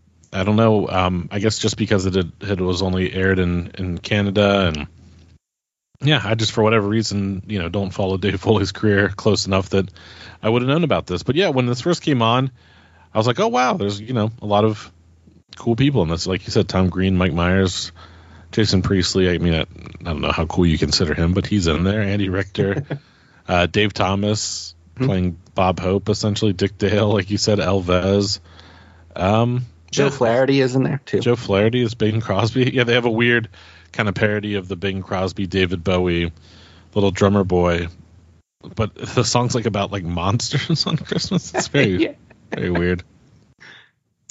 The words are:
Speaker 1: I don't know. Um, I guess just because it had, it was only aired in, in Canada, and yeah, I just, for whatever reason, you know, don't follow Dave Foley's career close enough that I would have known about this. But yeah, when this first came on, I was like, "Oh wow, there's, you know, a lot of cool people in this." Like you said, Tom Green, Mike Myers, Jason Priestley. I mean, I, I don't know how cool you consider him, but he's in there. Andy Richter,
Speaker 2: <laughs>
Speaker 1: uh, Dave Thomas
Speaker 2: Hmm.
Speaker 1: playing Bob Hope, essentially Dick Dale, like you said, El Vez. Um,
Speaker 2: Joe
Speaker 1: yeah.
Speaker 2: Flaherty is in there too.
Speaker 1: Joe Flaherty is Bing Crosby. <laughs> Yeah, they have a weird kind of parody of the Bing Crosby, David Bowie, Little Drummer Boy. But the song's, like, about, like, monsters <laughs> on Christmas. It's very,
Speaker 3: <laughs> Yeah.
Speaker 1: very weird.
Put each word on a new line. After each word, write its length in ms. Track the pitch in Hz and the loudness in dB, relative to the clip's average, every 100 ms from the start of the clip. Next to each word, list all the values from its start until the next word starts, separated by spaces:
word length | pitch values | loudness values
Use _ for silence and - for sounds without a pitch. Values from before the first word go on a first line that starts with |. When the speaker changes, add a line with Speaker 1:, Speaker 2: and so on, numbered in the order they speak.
| _ _ - | _ _ -10
Speaker 1:
I 120 | 95 | -4
don't 120 | 98 104 | 0 4
know. 320 | 113 107 71 | 4 4 0
Um, 400 | 92 90 90 - | 0 0 -2 -4
I 80 | 101 | -2
guess 180 | 107 - | -2 0
just 180 | 107 95 | -2 -2
because 300 | 104 104 92 | 0 0 0
it 80 | |
had, 180 | 95 85 - | -2 -2 -6
it 200 | 101 95 | -6 -4
was 200 | 92 87 | -2 -2
only 300 | 95 92 90 | -2 -2 -2
aired 260 | 95 95 92 | -2 0 2
in, 340 | 87 87 87 - | 0 -2 -4 -8
in 220 | 90 85 | -6 -6
Canada, 720 | - 104 101 98 101 101 90 | -2 0 0 2 4 4 2
and 120 | 76 71 - - - - - _ _ _ _ _ - | -2 -8 -14 -20 -20 -20 -20 _ _ _ _ _ -4
yeah, 180 | 139 139 | 0 0
I 120 | 98 | 0
just, 180 | 113 107 | -2 -2
for 100 | 117 | 2
whatever 240 | 107 113 101 | 2 2 2
reason, 560 | 110 107 101 98 95 101 | -2 -2 -2 -4 -6 -6
you 120 | 101 | -6
know, 100 | 85 | -4
don't 180 | 101 95 | -4 -4
follow 280 | 101 95 95 | -4 -2 0
Dave 200 | 101 95 | -2 -2
Foley's 320 | 104 104 95 | 2 2 0
career 360 | - 110 101 98 | 0 2 4 2
close 380 | 101 110 95 95 | 0 0 0 2
enough 240 | 95 95 | 0 0
that 180 | 98 92 - - - - - | 0 -2 -8 -20 -20 -20 -6
I 60 | 110 | 0
would 100 | 120 | 0
have 80 | 127 | 2
known 160 | 156 | 0
about 220 | 156 90 80 | 2 0 -2
this. 160 | 90 | -4
But 120 | - 139 | -2 0
yeah, 120 | 196 | 2
when 160 | 131 | 2
this 160 | 120 123 | 0 0
first 220 | 170 170 | -2 -2
came 180 | - 127 | 0 2
on, 300 | 113 123 135 - _ - - _ _ | 2 2 0 -6 _ -20 -20 _ _
I 20 | 110 | 0
was 100 | 120 | 0
like, 140 | 120 | 2
"Oh 80 | 226 | 0
wow, 260 | 247 254 | 2 0
there's, 240 | 196 101 101 | 0 -2 -4
you 120 | 110 | -4
know, 180 | 123 110 113 | -2 -2 -4
a 40 | 107 | 0
lot 180 | 104 110 | 2 2
of 240 | 107 - _ _ _ - - _ - | 0 -10 _ _ _ -20 -20 _ -6
cool 200 | 120 117 | -2 2
people 260 | 139 131 | 2 2
in 60 | 80 | 0
this." 160 | 82 90 | -2 -2
Like 180 | 92 | -4
you 60 | - | -2
said, 180 | 113 90 | 0 2
Tom 220 | 92 92 | 2 2
Green, 260 | 90 95 92 | 2 2 2
Mike 160 | 92 | 2
Myers, 580 | 82 87 95 92 - - - - - - - - | 2 2 2 2 -2 -10 -14 -20 -20 -20 -20 -6
Jason 300 | - 107 95 | -2 2 2
Priestley. 480 | - 95 85 95 90 | 2 2 2 2 2
I 80 | 85 | 2
mean, 160 | 85 | 0
I, 60 | 80 | 0
I 40 | - - - - 85 | -2 -10 -18 -12 -8
don't 80 | 76 | -4
know 120 | 73 | -2
how 120 | - | -2
cool 220 | 80 - 87 | -2 2 2
you 100 | 78 | 2
consider 380 | 73 - 80 | 0 0 0
him, 180 | 73 82 | 0 0
but 140 | - - | 0 0
he's 220 | 104 85 | 0 0
in 160 | 76 | 0
there. 180 | 95 107 | 0 0
Andy 260 | 98 104 95 | -2 -2 -2
Richter, 560 | 92 95 - 98 98 - 147 _ _ | -2 -4 -2 -2 -2 -6 -10 _ _
Speaker 2:
<laughs> 300 | _ _ - | _ _ -2
Speaker 1:
uh, 180 | 90 87 | 0 0
Dave 260 | 104 107 | 0 0
Thomas 800 | - 92 98 104 107 - - - - _ - | 0 -2 0 0 -2 -4 -10 -14 -20 _ -4
Speaker 2:
Hmm. 80 | 127 | -2
Speaker 1:
playing 320 | 92 90 82 - | 0 -2 -4 -8
Bob 260 | - 92 85 | 0 0 0
Hope, 280 | 90 98 98 | 0 0 0
essentially 440 | 101 107 104 107 | -2 -2 0 0
Dick 240 | 92 98 - | 0 -2 0
Dale, 300 | 98 104 104 | 0 2 2
like 180 | 107 92 | 0 0
you 80 | 101 | -2
said, 200 | - 101 | 0 0
El 200 | 90 98 | 2 0
Vez. 600 | 87 90 92 101 101 - - - - - - - - - | 2 0 2 2 0 -4 -10 -20 -20 -20 -20 -20 -14 -2
Um, 480 | 92 110 120 123 123 - - | 2 2 2 0 -4 -12 -8
Speaker 2:
Joe 140 | - | 0
Speaker 1:
yeah. 60 | 139 | 0
Speaker 2:
Flaherty 500 | 139 113 123 131 139 | 2 2 2 2 2
is 160 | 127 131 | 2 2
in 60 | |
there 160 | 127 143 - | 0 -2 -2
too. 120 | 98 | -2
Speaker 1:
Joe 140 | 117 120 | 2 0
Flaherty 440 | 98 98 110 123 | 0 2 2 2
is 140 | 117 | -2
Bing 260 | - 107 110 | 0 0 0
Crosby. 500 | 107 98 110 127 123 | -2 0 0 2 0
<laughs> 40 | |
Yeah, 100 | 127 | 2
they 100 | 117 | 2
have 100 | 120 120 | 2 2
a 40 | |
weird 380 | 113 120 120 113 - - - - | 2 2 2 0 -12 -20 -20 -12
kind 140 | - 107 | -4 -2
of 60 | |
parody 420 | 92 107 104 104 101 | 0 0 0 -2 -6
of 120 | 90 | -6
the 80 | 87 | -6
Bing 260 | 98 95 | -4 -4
Crosby, 440 | 92 95 92 - 92 | -4 -4 -4 -4 -2
David 360 | 95 90 90 | 0 0 0
Bowie, 500 | 87 92 90 85 85 - - - - - - | 0 2 2 0 -2 -6 -20 -20 -20 -20 -6
Little 160 | 104 101 | 0 0
Drummer 340 | - 101 101 | 2 2 4
Boy. 440 | 90 90 87 85 85 - - - - _ _ _ - | 2 2 2 0 -4 -10 -20 -20 -20 _ _ _ -12
But 200 | - 107 | -6 -6
the 300 | - 107 127 | -6 -4 -2
song's, 300 | 110 123 123 | 2 2 0
like, 120 | 123 110 | -2 -2
about, 260 | 101 98 | -2 -4
like, 120 | 101 | -4
monsters 800 | 85 87 92 117 - 143 - 156 190 | -4 -2 0 -2 -2 -4 -2 -2 -2
<laughs> 0 | |
on 100 | 165 | -4
Christmas. 580 | - 185 - 180 - | -4 -4 -2 -4 -4
It's 140 | - - | -6 -2
very, 280 | 143 113 92 | 2 2 2
Speaker 3:
<laughs> 60 | |
Yeah. 100 | - - - - - | -2 -4 -20 -20 -12
Speaker 1:
very 200 | - 90 | -6 -2
weird. 320 | 85 90 90 - _ _ _ _ _ - - _ _ _ _ - | 0 0 -2 -6 _ _ _ _ _ -20 -20 _ _ _ _ -14